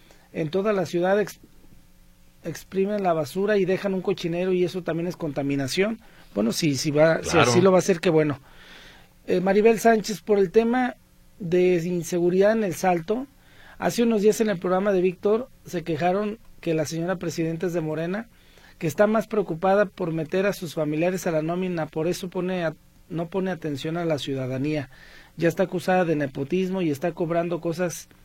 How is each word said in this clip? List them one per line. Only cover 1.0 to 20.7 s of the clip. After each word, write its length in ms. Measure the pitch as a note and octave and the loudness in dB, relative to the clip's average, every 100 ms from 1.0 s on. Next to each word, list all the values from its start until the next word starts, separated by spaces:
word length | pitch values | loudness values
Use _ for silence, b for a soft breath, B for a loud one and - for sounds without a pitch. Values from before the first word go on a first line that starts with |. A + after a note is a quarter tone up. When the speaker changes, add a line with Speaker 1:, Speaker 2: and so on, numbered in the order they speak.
| F3+ G3+ | 2 2
Speaker 1:
ex-, 200 | F#3+ - - - - - - - - - - - | 0 -6 -20 -20 -20 -20 -20 -20 -20 -20 -20 -16
exprimen 580 | F3 D3+ - F#3+ F#3+ G#3 | -14 -14 -6 -2 0 0
la 120 | F#3 | 0
basura 440 | E3 C#3+ F#3 G3+ G#3 | 0 -2 -2 0 2
y 80 | F3+ | 2
dejan 300 | F#3 G3+ F#3 | 0 -2 -2
un 60 | |
cochinero 520 | F3+ F#3+ F3 E3+ F#3 | -2 -4 -4 -2 0
y 100 | F3+ | 0
eso 200 | F3+ F#3 | 0 -2
también 240 | E3+ E3 F3 | -4 -4 -4
es 100 | E3+ | -6
contaminación. 840 | D#3+ C#3 C#3 C#3 C3+ F3 G3+ A3+ b b b G3+ | -6 -4 -2 -2 -2 0 -2 -4 b b b -2
Bueno, 160 | A3 | -2
si, 240 | G3 E3 C3+ | 0 0 0
si 160 | D#3 | 0
va, 320 | D3 D#3+ D#3+ | 4 4 4
si 80 | - | 2
Speaker 2:
Claro. 180 | E3+ B2 | 4 6
Speaker 1:
así 120 | A#2+ | 6
lo 100 | F#3+ | 6
va 80 | F#3 | 6
a 0 | |
hacer, 200 | E3 F3 | 4 2
qué 120 | G3 | 2
bueno. 280 | D#3 D3+ C3+ B B B B B B B _ - | 4 2 -2 B B B B B B B _ -2
Eh, 160 | C#4+ | 0
Maribel 380 | F#3+ G3 G#3+ A3+ | 2 4 6 6
Sánchez, 420 | A3+ A3+ G3 G3+ | 4 4 0 -6
por 160 | - G3+ | 0 2
el 140 | F#3+ | 4
tema 440 | A3 A#3 B3+ B3 - _ _ - - | 4 2 2 -2 -4 _ _ -20 -12
de 420 | F3 F3+ F3+ F3+ | -2 2 4 2
inseguridad 680 | E3 F3+ E3 F3 F3 F#3 G3 | 0 -2 -2 0 2 4 4
en 120 | A3+ | 4
El 120 | G#3 D#3 | 0 -2
Salto, 500 | F#3+ F3+ E3 A3 C#4 - B B B B | 0 0 -2 -6 -6 -14 B B B B
hace 240 | - F3 | -4 0
unos 180 | A#3 A3 | 2 4
días 180 | G#3 G3+ | 4 4
en 80 | A3 | 0
el 100 | F3+ | 0
programa 320 | F#3 F#3 G3+ | 0 0 2
de 100 | F#3+ | 2
Víctor 480 | F3+ F3+ G3+ A3 B3+ - - | 0 0 0 0 -2 -14 -10
se 180 | F3+ | -8
quejaron 540 | E3 D#3 F3 F#3+ G#3 G#3+ - - | -4 -2 0 0 -2 -8 -14 -10
que 120 | - D#3+ | -4 -2
la 100 | D3 | -2
señora 320 | E3 E3+ F#3 | -4 -4 -4
presidenta 500 | F3 E3 E3 E3 F#3 | -6 -4 -4 -4 -4
es 60 | |
de 80 | E3+ | -4
Morena, 460 | D#3+ D#3 E3 G3 A#3 b b b b - | -4 -4 -4 -6 -10 b b b b -6
que 80 | E3 | -4
está 180 | - G#3 | 2 4
más 200 | A3 - | 4 0
preocupada 580 | G#3+ G3 D#3+ F#3+ G3 G3+ | -2 -2 -2 2 4 2
por 260 | - F3 | -2 -4
meter 320 | D#3+ D3+ F#3+ G3 | -4 -2 0 0
a 60 | |
sus 200 | F#3 E3 | -2 -6